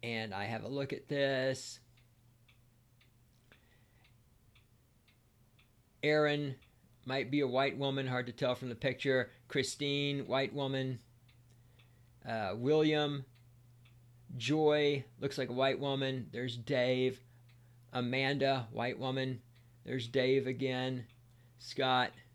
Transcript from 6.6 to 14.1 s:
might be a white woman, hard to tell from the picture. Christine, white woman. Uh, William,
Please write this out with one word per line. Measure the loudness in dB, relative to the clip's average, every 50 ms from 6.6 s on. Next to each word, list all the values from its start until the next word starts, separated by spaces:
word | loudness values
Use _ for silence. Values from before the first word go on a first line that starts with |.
| -14 _ _ _ _ _ -20 _ _
might | -4 -4 -4 -2 0
be | 0 0
a | 2
white | 2 2 2 2 2 0
woman, | 0 -2 0 0 -2 -2
hard | -2 -2 -2 -2
to | -4
tell | -4 -2 0 0 0
from | -2 -4 -8
the | -8
picture. | -2 -2 -2 -2 0 2 4 4 4 2 0 -6 -20 _ _
Christine, | -2 -2 0 0 -2 -4 -2 -2 0 0 0 0 -2 -2 -2
white | 0 0 0 0 0
woman. | -2 -4 -2 -2 -2 -2 -2 -2 -4 -6 -10 -18 -20 -20 -20 -20 -20 -20 -20 -20 -20 -20 -20 -20 _ -20 -20 -20 -20 -20 -20 -20 -20 -16 -8 -6
Uh, | -4 -2 -2 -4 -4
William, | -2 0 2 4 4 4 4 4 2 0 0 -2 -6 -8 -12 -18 -20 -20 -20 -20 -20 -20 -20 -20 -20 -20 -20 -20 -20 -20 -20